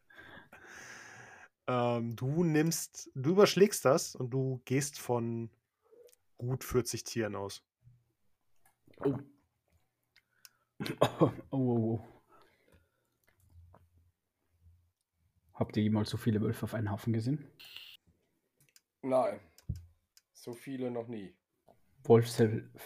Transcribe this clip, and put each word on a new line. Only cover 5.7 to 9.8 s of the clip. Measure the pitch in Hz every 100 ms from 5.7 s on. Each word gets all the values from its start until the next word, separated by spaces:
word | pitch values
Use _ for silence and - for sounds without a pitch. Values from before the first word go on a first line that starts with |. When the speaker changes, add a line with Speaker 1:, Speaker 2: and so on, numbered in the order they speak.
| _ _ - - _ _ -
Speaker 1:
gut | 123 127
vierzig | - 123 117 113
Tieren | - 117 107 98
aus. | 98 - _ _ - - _ _ _ _ _ _ _ _ _ -
Speaker 2:
Oh. | 139 123
Speaker 3:
<coughs> | - _ _ _ _ _